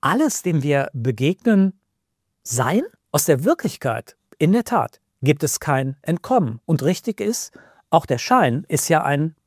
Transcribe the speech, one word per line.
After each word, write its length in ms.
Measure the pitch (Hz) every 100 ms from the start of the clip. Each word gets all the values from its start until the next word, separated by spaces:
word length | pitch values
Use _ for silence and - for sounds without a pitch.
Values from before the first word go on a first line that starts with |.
alles, 400 | 139 208 302 -
dem 220 | 180 160
wir 260 | 143 139 135
begegnen, 840 | 131 117 113 135 190 240 208 190 - _ _ _ _ _ _
Sein? 420 | - 117 120 190 381 _ _
Aus 140 | - -
der 180 | 139
Wirklichkeit, 760 | 175 339 - - 135 117 - _ _ _
in 120 | 160
der 120 | 220
Tat, 360 | 233 220 - _ _ _
gibt 220 | 131 143
es 160 | 147 -
kein 380 | - 135 135 139
Entkommen. 580 | - 165 - 254 143 117 -
Und 180 | 156
richtig 380 | 135 185 - 214
ist, 300 | 202 233 - - _ _ _
auch 160 | 165 -
der 120 | 123
Schein 480 | - 254 160 123 196
ist 220 | 147 -
ja 140 | 160
ein 320 | - 143 160 160